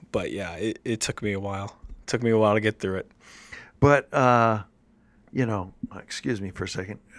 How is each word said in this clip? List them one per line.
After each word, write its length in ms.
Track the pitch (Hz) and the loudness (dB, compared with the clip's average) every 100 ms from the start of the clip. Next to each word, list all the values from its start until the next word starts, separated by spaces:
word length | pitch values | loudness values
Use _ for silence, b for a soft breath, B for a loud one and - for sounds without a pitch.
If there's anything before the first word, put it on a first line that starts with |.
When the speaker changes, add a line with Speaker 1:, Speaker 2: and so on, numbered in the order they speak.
| - | -6
Speaker 1:
but 220 | 107 76 | -6 -4
yeah, 220 | 98 90 | -6 -8
it, 240 | 85 107 - | -6 -6 -4
it 160 | - 110 | -4 -4
took 200 | - - | -4 -4
me 100 | 107 | -4
a 60 | 98 | -4
while. 360 | 98 98 101 - - - | -6 -6 -8 -12 -18 -16
It 40 | - | -6
took 160 | 120 | -2
me 80 | 117 | 2
a 80 | 110 | 4
while 160 | 107 | 4
to 60 | 107 | 4
get 200 | 107 - | 2 0
through 160 | 95 95 | -4 -4
it. 140 | - _ B B B B B B | -8 _ B B B B B B
Speaker 2:
But, 340 | 143 143 - | 6 6 2
uh, 480 | 147 127 120 113 107 - _ _ _ _ _ _ | 2 6 6 4 2 -4 _ _ _ _ _ _
you 120 | - 113 | -4 -2
know, 260 | 104 92 - - 95 | -2 -6 -12 -14 -14
excuse 440 | - - 135 107 | -14 -8 -6 -6
me 100 | 98 | -6
for 140 | - | -8
a 40 | 95 | -8
second. 300 | - 95 101 _ | -8 -10 -12 _